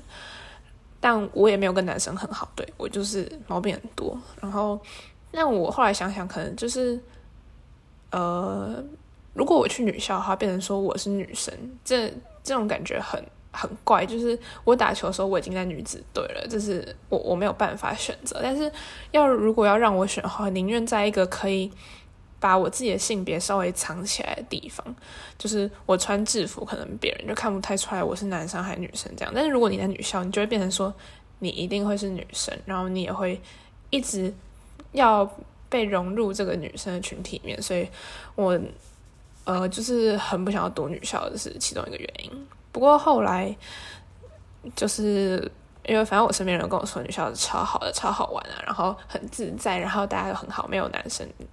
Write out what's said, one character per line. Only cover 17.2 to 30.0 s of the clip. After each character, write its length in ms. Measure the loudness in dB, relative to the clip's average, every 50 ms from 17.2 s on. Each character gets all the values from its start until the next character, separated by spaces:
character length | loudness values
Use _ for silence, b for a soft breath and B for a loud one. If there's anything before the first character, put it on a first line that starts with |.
| 2 2 2 2
没 80 | 2
有 80 | 2 2
办 240 | 2 0 0 0 -2
法 160 | -4 -4 -4
选 240 | -2 -4 -6 -6 -6 -8
择。 160 | -6 -4 -2 -2
但 140 | 0 0 0
是 120 | 0 -2 -4 B B B B B B B
要， 140 | 6 6 8
如 280 | 8 6 6 4 4 6
果 120 | 6 6
要 120 | 6 8 8
让 180 | 6 6 6
我 100 | 4 2
选 160 | 2 0 -2
的 60 | -4 -4
话， 220 | -4 -2 -2 -2
宁 180 | 0 0 0 0
愿 180 | 0 0 0
在 220 | 2 2 2 2 4
一 40 |
个 140 | 4 4 2 2
可 220 | 0 -2 0 0
以 220 | 0 0 0 -2 B B B B B B B B -20 -20 -20 -20 -6 0
把 180 | 4 6 6 6
我 120 | 6 4
自 140 | 0 0 0
己 80 | 0
的 60 | 0 0
性 280 | 0 0 0 -2 -2
别 140 | -2 -2 -2
稍 180 | 0 2 2 2
微 140 | 2 2
藏 340 | 0 0 -2 -2 -4 -4 -4
起 160 | -2 -2 -2 -2
来 120 | -4 -6
的 80 | -6 -6
地 260 | -8 -8 -8 -8 -10
方， 260 | -12 -12 -10 -10 -12 B B B B B B B B -8
就 120 | -6 -2
是 200 | 0 0 0 -2 -4 B B
我 120 | 2 2 2
穿 260 | 4 2 0 0 0
制 220 | 0 0 0 0
服， 180 | -2 -4 -8 -8
可 140 | -8 -8 -8
能 200 | -8 -8 -8 -4
别 140 | -2 -2 -2
人 120 | -4 -6 -6
就 60 | -4
看 180 | -2 -2 -2
不 80 | -2 -2
太 160 | -2 -2 -2
出 200 | -2 -2 -2 -2
来 80 | -2 -2
我 120 | -2 -2
是 100 | -2 -4 -4
男 200 | -4 -4 -4 -4
生 160 | -4 -4 -4
还 120 | -4 -6
是 40 | -6
女 100 | -8 -8 -8
生 180 | -8 -8 -8 -8 -8
这 80 | -6
样。 80 | -4 -2
但 80 | 0 2
是 60 | 2
如 100 | 4 4
果 80 | 4 4
你 100 | 4 2
在 100 | 0 -2
女 140 | -2 -2